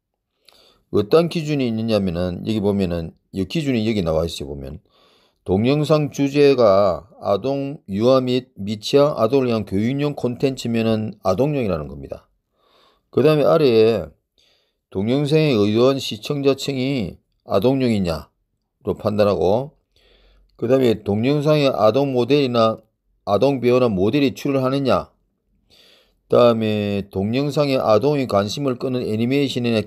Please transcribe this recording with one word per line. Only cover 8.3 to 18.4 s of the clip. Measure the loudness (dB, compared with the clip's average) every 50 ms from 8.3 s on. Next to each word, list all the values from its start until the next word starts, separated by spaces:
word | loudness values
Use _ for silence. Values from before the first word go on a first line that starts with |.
| -2 -2 -4 -6 _
미취학 | -10 -8 -8 -8 -8 -4 0 2 4 4 4 2 0
아동을 | 0 2 2 2 2 0
위한 | 0 -2 -2
교육용 | -4 -2 -2 -2 -2 -2 -2 -4 -4 -4
콘텐츠면은 | -4 -6 -6 -4 -2 -4 -4 -4 -4 -6 -4 -2 0 0 0 0 0 -2 -6 -8 -6 -4
아동용이라는 | -2 0 0 0 0 -2 -2 -2 -4 -4 -4 -6 -10
겁니다. | -12 -16 -16 -16 -16 -18 -18 _ _ _ _ _ _ _ _ _ _ _ _ _ _ _ _ _ 0
그 | 2 2
다음에 | 4 4 4 2
아래에 | 2 2 4 4 4 4 6 4 4 2 0 -4 -8 -14 _ _ _ _ _ _ _ _ _ _ _ _ _ _ _
동영상에 | -6 -4 -2 -2 0 -2 0 0 0 0 2 2
의도한 | 2 2 2 2 2 2 2 2 0 -2
시청자층이 | -4 -8 -10 -10 -8 -6 -6 -2 0 0 0 0 -4 -6 -6 -4 -4 -4 -4 -4 -4 -6 -8 -12 _ _ _ _ _
아동용이냐로 | -4 -2 0 2 2 2 2 0 0 0 0 -2 -2 -4 -6 -10 -14 _ _